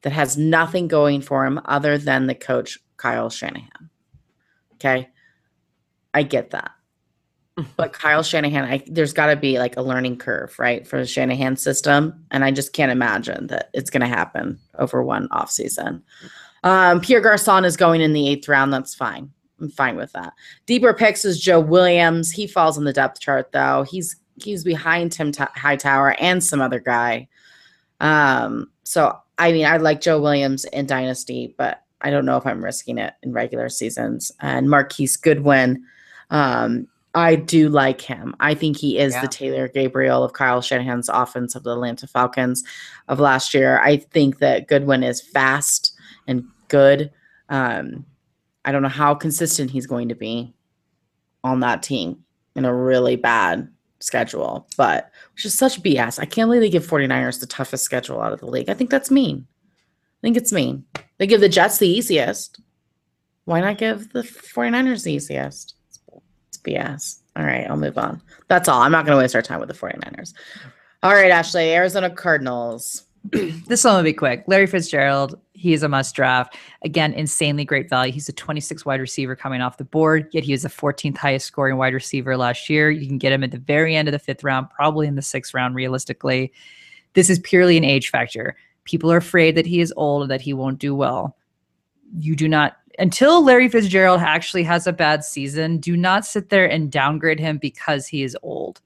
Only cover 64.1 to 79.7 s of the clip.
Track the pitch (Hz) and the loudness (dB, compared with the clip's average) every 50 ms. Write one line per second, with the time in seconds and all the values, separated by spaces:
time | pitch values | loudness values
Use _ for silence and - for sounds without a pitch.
64.1 | _ 247 226 - - - - - - 247 240 240 233 247 262 262 247 208 - 175 | _ -10 -10 -10 -14 -20 -20 -10 -6 -4 -2 -2 0 0 0 0 -2 -4 -6 -6
65.1 | 151 143 143 - - 67 - - 139 - - - - _ _ _ _ _ _ _ | -6 -6 -6 -6 -6 -6 -6 -8 -10 -16 -20 -20 -20 _ _ _ _ _ _ _
66.1 | _ - _ _ _ _ _ _ - - _ - - - - - 143 147 - - | _ -20 _ _ _ _ _ _ -20 -14 _ -6 -6 -6 -6 -6 -8 -10 -12 -14
67.1 | - _ _ _ _ - 78 73 64 62 - - 73 76 73 73 - - - - | -14 _ _ _ _ -6 -4 -4 -4 -4 -4 -6 -6 -4 -4 -4 -4 -4 -6 -6
68.1 | - - _ _ - _ _ _ 185 180 180 180 139 123 - 175 165 160 151 151 | -6 -12 _ _ -20 _ _ _ 2 2 4 2 4 4 6 6 4 2 4 4
69.1 | 143 139 127 123 - 117 113 - - 82 - - - - - 92 - - - - | 4 4 4 4 2 -2 -2 -2 -8 -10 -10 -10 -12 -12 -12 -12 -10 -12 -14 -16
70.1 | - - - - - - - - - - - - _ _ _ _ _ _ - 190 | -16 -18 -18 -20 -20 -20 -20 -20 -20 -20 -20 -20 _ _ _ _ _ _ 4 6
71.1 | 202 202 196 185 180 170 165 - - 175 165 160 165 170 180 185 175 196 185 180 | 6 8 8 8 6 4 2 0 -2 0 0 2 2 2 2 2 0 -2 -2 -2
72.1 | 175 - - 175 160 147 135 127 123 123 117 117 113 120 - - - - _ _ | -6 -4 0 0 0 2 0 -2 -4 -4 -4 -6 -8 -8 -10 -12 -12 -14 _ _
73.1 | _ _ _ 208 - - 196 170 160 165 170 - 233 233 - 247 202 185 170 156 | _ _ _ -4 -4 -2 -2 -4 -8 -12 -4 -2 0 2 4 6 6 6 4 2
74.1 | 156 - - 135 120 - - - 190 196 196 180 190 185 170 - - 143 139 139 | 0 0 0 -2 -2 -2 -2 2 4 4 4 4 2 -2 -2 -2 0 0 2 2
75.1 | 139 139 139 131 - _ _ _ _ - - 113 160 147 151 147 143 135 135 - | 2 0 -2 -4 -6 _ _ _ _ -4 0 2 2 2 2 0 0 0 -2 -2
76.1 | - - 131 131 127 127 123 - - - - - - _ - 151 147 170 156 151 | -2 0 2 2 2 2 0 -4 -10 -20 -20 -20 -20 _ -10 -4 -2 0 0 0
77.1 | - - 156 147 - - 165 147 143 147 143 - 147 139 135 135 139 127 127 131 | -2 -4 -4 -4 -2 -2 0 0 0 -2 -2 -2 -2 -2 -2 0 0 0 0 -2
78.1 | 127 143 143 - 143 - - - 151 151 147 - 151 135 - 147 135 135 131 127 | -4 -8 -10 -10 -12 -12 -10 -8 -8 -8 -8 -10 -12 -10 -6 -4 -4 -4 -4 -6
79.1 | - - 135 127 131 - - 135 131 123 127 127 | -6 -6 -6 -6 -6 -8 -8 -8 -6 -4 -4 -6